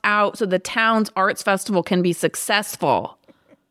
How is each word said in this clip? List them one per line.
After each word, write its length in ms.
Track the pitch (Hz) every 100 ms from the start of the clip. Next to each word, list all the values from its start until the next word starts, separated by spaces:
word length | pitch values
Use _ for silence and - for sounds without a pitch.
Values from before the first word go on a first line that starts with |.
out 360 | 214 208 208 -
so 80 | 202
the 120 | 185
town's 520 | - 233 226 220 214
arts 280 | - 190 -
festival 400 | - 196 - 190
can 180 | - 180
be 140 | 180
successful. 1040 | 170 165 - - 208 208 - 156 104 - - _ _ _ _ _